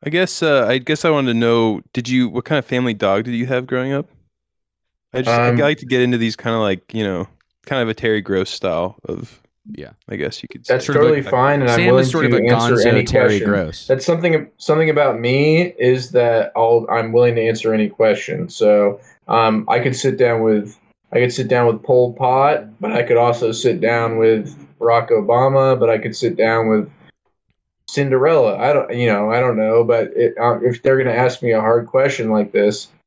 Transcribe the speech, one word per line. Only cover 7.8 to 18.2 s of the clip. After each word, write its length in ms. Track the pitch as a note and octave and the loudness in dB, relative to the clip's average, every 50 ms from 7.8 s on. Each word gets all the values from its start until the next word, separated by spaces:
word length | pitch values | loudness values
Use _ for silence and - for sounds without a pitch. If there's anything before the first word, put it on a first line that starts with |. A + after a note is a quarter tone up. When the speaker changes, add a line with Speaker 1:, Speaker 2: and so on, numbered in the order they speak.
| A#2+ | -2
Speaker 1:
of 60 | A2+ | -2
a 60 | A2 | -4
Terry 260 | - - A#2 A2 G#2+ | -4 -2 0 0 0
Gross 300 | F#2+ - G2 F#2 F#2 - | -2 -2 -2 -2 -2 -4
style 460 | - - - F#2+ E2+ D#2+ E2+ F#2 - _ _ | -6 -6 -4 -4 -4 -2 -4 -6 -8 _ _
of, 360 | - F2+ F2 - - - _ _ _ _ _ _ G#3+ | -12 -10 -10 -10 -16 -18 _ _ _ _ _ _ -18
Speaker 3:
Yeah. 200 | G#3+ - D2 C2 - _ _ - | -16 -16 -16 -18 -20 _ _ -14
Speaker 1:
I 80 | - | -10
guess 260 | G#2 C#2+ - - - - | -8 -8 -8 -8 -10 -16
you 60 | - | -16
could 180 | - B2+ A#2+ | -18 -18 -4
say. 80 | - - | -2 -2
Speaker 2:
That's 120 | B2+ - | -2 -2
Speaker 3:
Sort 100 | - C#3+ | -2 0
of 60 | C#3+ D3 | 2 4
Speaker 2:
totally 160 | D#3 D#3 C#3+ | 4 4 2
Speaker 3:
a, 20 | C3+ C#3+ | 0 -2
Speaker 2:
fine, 300 | C#3 B2+ B2 C#3 C#3+ C#3+ C3+ | -2 0 0 0 0 0 0
and 80 | B2 | 0
I'm 60 | A#2+ | 0
Speaker 3:
Sam 100 | A#2+ - | 2 2
Speaker 2:
willing 160 | - B2+ C3 C3 | 4 4 4 2
Speaker 3:
is 80 | C3 | 2
sort 180 | - E3 D3+ B2 | 0 0 0 2
Speaker 2:
to 80 | A#2+ | 2
Speaker 3:
of 60 | A#2 G#2+ | 2 2
a 40 | A#2+ A#2+ | 2 2
Speaker 2:
answer 220 | A2+ A#2 A#2+ B2 | 2 2 2 2
Speaker 3:
gonzo 120 | A#2 - | 2 2
Speaker 2:
any 180 | A#2 A2+ B2+ A#2+ | 2 2 2 0
Speaker 3:
Terry 240 | B2 - - - A2 G#2 G2+ | 2 2 2 4 4 2 2
Speaker 2:
question. 80 | - G#2 | 0 0
Speaker 3:
Gross. 380 | G2+ G2+ F2+ D#2 - - - | 0 0 -2 -4 -8 -12 -2
Speaker 2:
That's 180 | - C3 C3 - | -2 -2 -2 0
something, 440 | - E3+ D#3+ E3 F3 E3 D3+ C#3+ - _ _ | -2 -2 0 0 0 0 0 -2 -6 _ _
something 320 | - - D3+ D#3 D#3+ D#3 | -2 -2 0 0 2 0
about 300 | D3+ D3 D3 C3+ B2 A#2 | 2 2 0 0 0 -2
me 460 | A#2 A#2+ B2+ C#3 C#3+ D3+ D#3 E3 F3+ F3 - - | -2 -2 0 2 2 2 2 2 2 -2 -4 -2
is 320 | A#2+ B2+ C3 C3 B2+ - | 0 2 2 0 -2 -2
that 400 | - B2 A#2+ A#2+ A#2 A2+ G#2+ - - | 0 2 2 4 2 2 0 -2 0
I'll, 280 | - A#2 A#2 A#2 A#2 A2+ - | 0 2 2 2 2 2 0
I'm 220 | - A#2 A2+ A2+ A2+ | -2 -2 -2 0 2
willing 240 | A#2+ B2 A#2+ A#2 | 2 4 4 2
to 60 | A#2 A2+ | 0 0
answer 300 | A2+ A2 A2 - A2+ A2 | -2 -2 -2 -2 -2 0
any 160 | A2 G#2+ G2+ | 0 0 -2
question. 600 | - _ A2+ A2 G#2 F#2+ | 0 _ 2 2 2 0